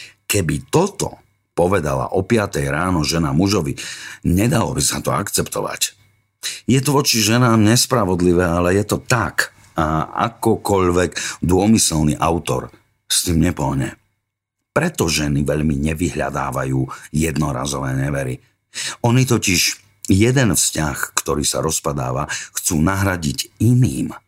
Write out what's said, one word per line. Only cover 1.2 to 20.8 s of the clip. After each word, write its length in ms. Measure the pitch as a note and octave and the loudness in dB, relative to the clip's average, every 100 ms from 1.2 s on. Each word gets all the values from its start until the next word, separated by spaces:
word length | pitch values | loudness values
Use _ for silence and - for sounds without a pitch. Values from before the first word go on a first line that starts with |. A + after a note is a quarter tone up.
| _ _ _ | _ _ _
povedala 560 | - F2 F2+ D2 C2+ A#1+ | 0 2 2 0 -2 -2
o 160 | F#2+ F#2+ | -2 0
piatej 400 | A#2 G2+ D2+ C#2 | 0 0 -2 -2
ráno 400 | C#2+ F#2 F2 D2 | -2 0 0 0
žena 240 | E2 D2+ | 0 0
mužovi, 480 | C#2+ G2 G2+ C#2+ C2 - - - - - | 2 2 0 -2 -6 -10 -14 -16 -6 0
nedalo 480 | F2 A#2 C3 E2+ | 2 2 2 0
by 80 | C#2 | -2
sa 240 | C2+ C#2+ C2+ | -2 -2 -2
to 80 | |
akceptovať. 800 | C2+ G2+ - D#2 - G2+ - - - _ _ _ _ - - - | -2 -2 -4 -4 -6 -6 -6 -8 -8 _ _ _ _ -12 -6 0
Je 160 | C3 | 0
to 160 | C3+ C#3+ | 2 2
voči 240 | C#3+ A#2 | 2 0
ženám 400 | G#2 A#2+ B2 A2+ | 2 4 4 6
nespravodlivé, 800 | G#2 A#2+ - B2 F#2 F2 F2+ F2 | 6 4 2 0 2 2 4 4
ale 320 | F2+ E2+ F2 | 2 2 2
je 160 | G2 G#2 | 2 0
to 80 | D2 | -4
tak. 560 | - A#2+ F#2 - - - - - | 0 0 0 -2 -6 -10 -8 -2
A 320 | D#2 D#2 - - G#2 | 0 0 -2 -2 -4
akokoľvek 1120 | - A2+ G2+ - G2 F2+ F2 F2 - - - E2+ | 0 0 0 0 2 4 2 0 -2 -8 -4 0
dômyselný 720 | F#2 G#2 G#2+ - D#2 D2+ - | 2 4 4 2 2 0 2
autor 560 | D#2+ E2+ D#2 B1+ B1 - _ _ - | 0 0 -2 -4 -6 -14 _ _ -4
s 240 | - F2+ | -2 0
tým 80 | E2 | 2
nepohne. 560 | F2 - C#2 C2+ B1+ - _ _ _ _ _ _ _ | 2 0 -2 -2 -4 -8 _ _ _ _ _ _ _
Preto 360 | - E3+ - E2 | -2 0 0 -2
ženy 320 | D2+ D2 C#2+ | 0 0 0
veľmi 320 | C#2+ D2+ D#2 C#2 D2+ | 0 0 0 0 -2
nevyhľadávajú 1200 | D#2 E2+ D2+ C#2 C#2 C#2 C2 C2 C2 C2 - - | -2 -2 -2 -4 -4 -4 -4 -2 -2 -4 -8 -6
jednorazové 880 | D2+ D#2+ C#2+ D2 B1 C#2 C#2 C2+ C2+ | -2 0 0 -2 -4 -6 -4 -4 -2
nevery. 400 | C#2 C#2+ C2 B1+ _ _ _ - - - | -2 -4 -6 -8 _ _ _ -12 -10 -2
Oni 240 | A#2+ B2 C3 | 2 4 4
totiž 360 | A2+ - F2 - - _ _ - | 2 2 0 0 -4 _ _ 0
jeden 480 | F#2+ A2+ C3+ A#2 | 4 4 4 2
vzťah, 640 | - - - | 2 0 -2